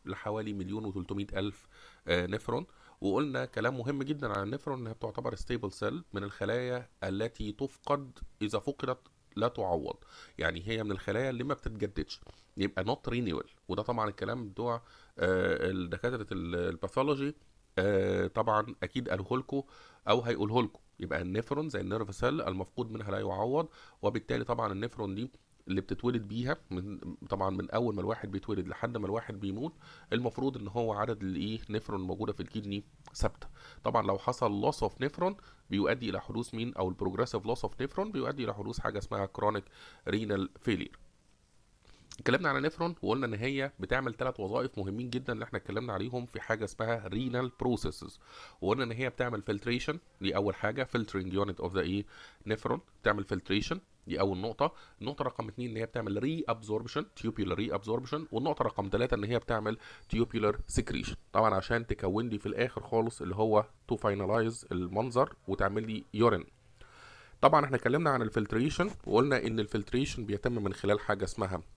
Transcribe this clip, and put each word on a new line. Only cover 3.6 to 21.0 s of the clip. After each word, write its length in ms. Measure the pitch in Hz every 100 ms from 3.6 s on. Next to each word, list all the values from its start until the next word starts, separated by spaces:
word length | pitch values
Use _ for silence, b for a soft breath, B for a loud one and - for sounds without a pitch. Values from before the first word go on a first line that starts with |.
| 113 131
مهم 240 | 117 143
جدًا 260 | 135 147 123
عن 140 | 101
النفرون 360 | 101 139 - 131
إنها 120 | 113
بتعتبر 440 | 110 110 104 117 -
stable 340 | - 120 104 -
cell 140 | 104 151 -
من 100 | 98
الخلايا 640 | 101 - 101 120 123 123 123 -
التي 480 | 92 98 110 - 107
تفقد، 640 | 104 135 - - 143 131 - - -
إذا 160 | 104 107
فقدت 400 | - - 127 127 - _ _ -
لا 120 | 117
تعوض، 480 | 120 95 85 - - - B B B
يعني 300 | 80 85 95
هي 160 | 113
من 60 | 107
الخلايا 400 | 95 - 107 131
اللي 140 | 123
ما 100 | 131
بتتجددش، 640 | 143 - 107 104 90 76 - - B B -
يبقى 280 | 98 -
not 260 | 98 139 -
renewal. 360 | 120 113 71 - - -
وده 140 | 92
طبعًا 260 | 110 117 107
الكلام 400 | 101 98 123 107
بتوع، 260 | 95 120 117 - B B -
آه، 520 | 90 92 92 80 92
الدكاترة 560 | 95 87 90 120 123 104
ال-، 220 | 95 85 87
الباثولوجي، 800 | 87 82 95 - 139 139 143 - - _ _ -
آه، 480 | 98 98 95 95 92
طبعًا 480 | 113 110 107 110 -
أكيد 260 | 92 127 120
قالوه 300 | 95 95 127
لكم 240 | - 139 139 B B B 104
أو 120 | 117
هيقوله 420 | 117 117 104 120
لكم. 180 | 110 - _ -